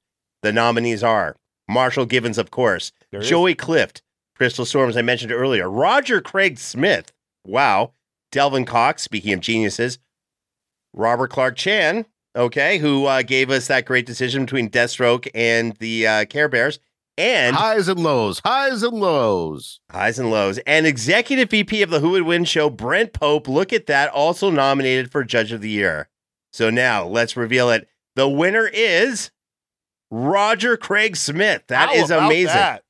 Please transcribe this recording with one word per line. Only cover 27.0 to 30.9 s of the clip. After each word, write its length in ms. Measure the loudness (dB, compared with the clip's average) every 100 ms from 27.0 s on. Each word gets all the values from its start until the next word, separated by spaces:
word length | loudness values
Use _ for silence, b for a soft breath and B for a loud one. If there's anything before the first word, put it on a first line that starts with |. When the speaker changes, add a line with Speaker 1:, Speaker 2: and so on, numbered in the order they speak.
Speaker 1:
let's 320 | -2 -2 -2 -4
reveal 340 | -2 2 2
it. 180 | 2 -2 _ _
The 140 | -2 0
winner 420 | 2 0 0 -2
is 600 | 0 0 2 0 -2 -10 _ _ _ _ _ _ _ _
Roger 640 | -4 0 2 2 2 0 -2
Craig 400 | -2